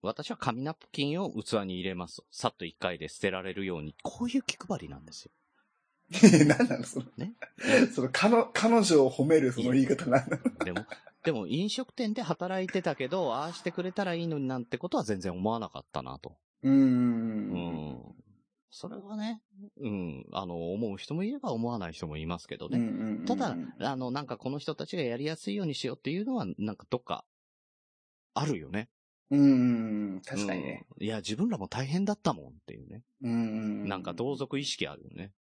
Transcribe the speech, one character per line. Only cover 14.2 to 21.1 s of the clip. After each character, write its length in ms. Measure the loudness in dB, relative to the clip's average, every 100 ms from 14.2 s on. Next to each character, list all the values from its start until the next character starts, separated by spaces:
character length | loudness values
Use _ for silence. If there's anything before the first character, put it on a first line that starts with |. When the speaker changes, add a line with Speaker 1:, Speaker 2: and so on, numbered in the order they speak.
Speaker 1:
い 40 | -2
の 120 | -2
に 100 | -2
な 100 | -2
ん 60 |
て 140 | -4 -6
こ 100 | -2
と 80 | -2
は 80 |
全 160 | 0 -2
然 120 | -2
思 180 | -2 0
わ 100 | -2
な 80 | -4
か 120 | -10
っ 40 | -10
た 100 | -8
な 160 | -8 -12
と。 180 | -14 -18 _ _
Speaker 2:
う 80 | 4
ん 20 |
う 40 | 6
ん 40 |
う 60 | 8
ん 20 |
う 0 |
ん。 1000 | 6 4 2 -2 -2 -4 -4 -4 -6 -8
Speaker 1:
う 20 |
ん。 220 | -10 -14 -20 _ _ _ _ _
そ 160 | -14 -12
れ 80 | -12
は 200 | -12 -8
ね、 260 | -8 -8 _ -20 -20 -10
う 80 | -6
ん。 380 | -4 -6 -8 -8
あ 140 | -8 -6
の、 260 | -6 -4
思 220 | -4 -4
う 20 | -6
人 180 | -6